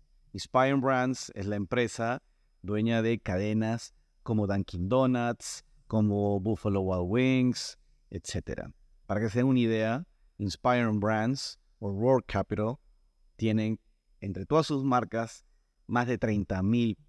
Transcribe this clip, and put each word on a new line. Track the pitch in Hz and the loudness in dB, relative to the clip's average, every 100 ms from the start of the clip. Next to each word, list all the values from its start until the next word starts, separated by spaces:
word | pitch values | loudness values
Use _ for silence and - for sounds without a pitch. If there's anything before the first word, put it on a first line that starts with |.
| _ _ _ | _ _ _
Inspire | 98 - 127 131 139 | -14 -2 2 4 2
Brands | 131 127 127 127 - 107 | 2 2 0 -4 -8 -8
es | 98 | -4
la | 104 | -4
empresa | 98 117 117 - 113 127 _ _ _ _ | -2 0 0 -2 -4 -4 _ _ _ _
dueña | 92 107 113 117 | -4 0 2 2
de | 113 117 | 2 0
cadenas | - 92 104 110 110 113 - _ _ _ | -2 -2 0 0 0 -4 -8 _ _ _
como | - 110 101 | -2 0 0
Dunkin' | 98 92 90 92 | 0 -2 -4 0
Donuts, | 127 127 123 117 117 - - _ - _ | 2 4 2 -2 -4 -10 -14 _ -20 _
como | 110 104 101 101 101 | 2 4 4 2 2
Buffalo | 98 110 107 98 | 0 -2 0 0
Wild | 95 92 90 | 0 0 0
Wings, | 117 131 131 127 - - - _ _ _ | 2 2 4 2 0 -8 -14 _ _ _
etcétera. | 90 - 85 - - 50 - - - - | -12 -6 -8 -6 -10 -10 -16 -20 -20 -6
Para | 104 | -2
que | 113 | 0
se | 113 | 2
den | 131 | 2
una | 127 | 4
idea, | 117 110 110 123 180 _ _ - | 2 2 0 -2 -6 _ _ -6
Inspire | 101 - 123 123 117 | -6 0 2 2 2
Brands | 107 104 107 113 135 - - _ _ | 2 2 2 0 -2 -8 -14 _ _
o | 101 | -6
Roar | 98 123 131 - | 0 2 2 2
Capital | 98 98 104 107 127 _ _ _ _ _ - | -4 -2 -2 -2 -4 _ _ _ _ _ -4
tienen | 110 110 110 110 _ _ _ _ | 0 2 0 -4 _ _ _ _
entre | 98 92 - | -8 -8 0
todas | 151 156 | 0 2
sus | 143 | -2
marcas | 135 123 107 113 113 - _ _ _ _ - | 2 0 0 -4 -6 -10 _ _ _ _ -4
más | 117 123 | -2 0
de | 117 | 0
treinta | 113 104 95 95 | 0 0 0 -2
mil | 98 120 117 101 | 2 2 2 -2